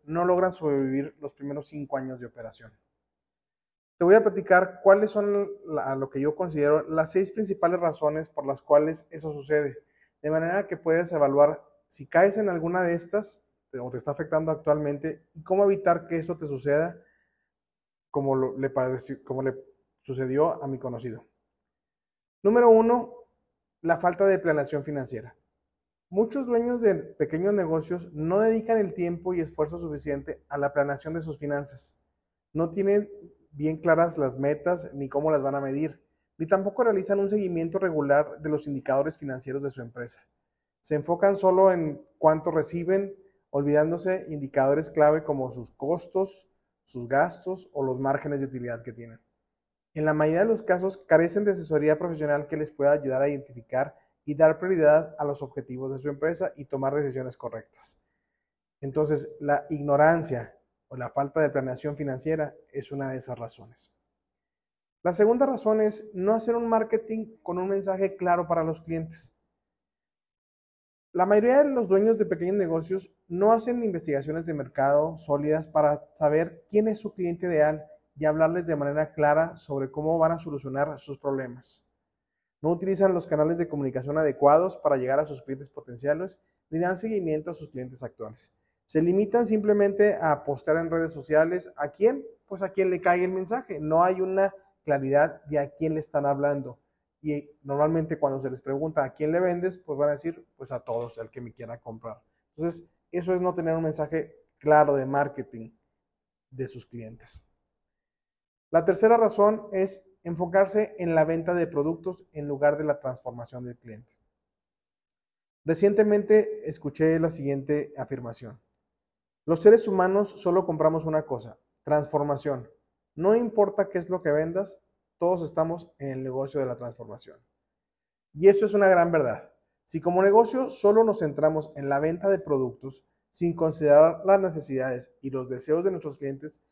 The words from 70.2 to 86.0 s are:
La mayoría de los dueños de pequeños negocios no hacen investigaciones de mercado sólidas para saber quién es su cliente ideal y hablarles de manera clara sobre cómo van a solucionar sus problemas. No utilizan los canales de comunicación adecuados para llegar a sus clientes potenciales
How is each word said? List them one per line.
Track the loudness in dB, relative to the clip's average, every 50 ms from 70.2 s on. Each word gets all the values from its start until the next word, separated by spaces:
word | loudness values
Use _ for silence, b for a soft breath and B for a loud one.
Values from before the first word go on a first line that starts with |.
| _ _ _ _ _ _ _ _ _ _ _ _ _ _ _ _ _ _ -2
La | 0 2
mayoría | 4 4 4 6 6 6 6 6
de | 4
los | 4 0 0 4
dueños | 4 4 6 4 4
de | 2 2
pequeños | -2 -2 -2 -2 -2 0
negocios | 0 0 0 0 -2 -2 -4 -6 -6 -8 -10 _ _ _ -8
no | -2 2 4 4 4
hacen | 4 2 0 -4 -2 -2
investigaciones | -2 -4 -4 -4 -2 -2 -2 -2 -4 -6 -6 -6
de | -6 -6
mercado | -6 -8 -6 -2 0 2 4 4 4 2 0 -2 -6
sólidas | -4 -2 -2 0 2 0 0 0 -2 -2
para | 0 2 4 4 2 0 -4 -12 -6
saber | 0 0 2 2 2 0 -2 -6 -14 -10 _
quién | 0 0 2 2
es | 0 -4
su | -8 -12 -8
cliente | -6 -6 -6 -4 -4 -4
ideal | 0 2 4 4 2 2 -2 -6 -14 -20 -20 _ _ _
y | -2 0
hablarles | 0 2 4 2 2 2 0 -2
de | -2 -2
manera | -2 -2 -2 -2 -2 -2 -4 -2
clara | 0 2 4 4 4 2 0 -2 -10
sobre | -12 -8 -6 -6 -6 -6
cómo | -6 -4 -2 0 2
van | 2 2 2 2
a | -2
solucionar | -8 -8 -10 -10 -8 -6 -4 -2 -2 -2 -4 -8
sus | -14 -14 -14 -8
problemas. | -6 -4 -4 -4 -6 -8 -12 -16 -20 -20 -20 -20 _ _ _ _ _ _ _ _ _ _ _ _ _ _ _ _ -2
No | -2
utilizan | -2 -2 -2 -2 0 4 4 4 4
los | 2 -2
canales | 0 0 2 2 2 2 0
de | -2 -4
comunicación | -4 -4 -4 -4 -4 -4 -4 -4 -2
adecuados | 0 0 0 2 4 6 6 6 6 4 2 -2 -2
para | 0 0 0
llegar | 0 0 0 0 0
a | 0
sus | -2 -4 -14 -12
clientes | -12 -12 -12 -12 -16
potenciales | -20 -20 -18 -18 -14 -6